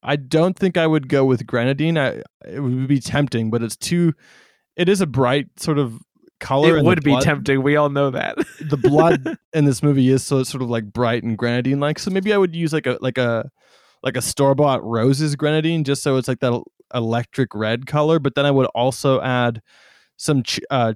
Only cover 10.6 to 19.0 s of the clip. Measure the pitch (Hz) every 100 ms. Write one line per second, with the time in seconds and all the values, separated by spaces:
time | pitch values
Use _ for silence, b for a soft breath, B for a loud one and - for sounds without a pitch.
10.6 | 123 117 104 120 120 120 117 104 120 123
11.6 | 131 139 143 156 208 190 196 202 190 165
12.6 | 160 156 135 - 131 127 120 113 120 _
13.6 | b b b b 131 123 - - 139 135
14.6 | 147 131 110 117 123 139 156 143 147 156
15.6 | 160 165 139 139 147 131 123 127 127 120
16.6 | - _ _ 123 113 117 117 - 127 104
17.6 | 110 120 131 151 151 165 135 143 143 135
18.6 | 131 - 127 127